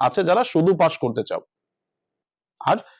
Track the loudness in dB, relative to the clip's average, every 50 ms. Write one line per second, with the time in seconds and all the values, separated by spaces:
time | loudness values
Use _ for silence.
0 | -2 0 0 0 0 2 2 2 0 0 0 2 2 2 2 2 2 0 0 -2
1 | -6 -4 -4 -4 -6 -6 -8 -10 -10 _ _ _ _ _ _ _ _ _ _ _
2 | _ _ _ _ _ _ _ _ _ _ _ -6 -2 -2 -2 -2 -4 -8 -20 _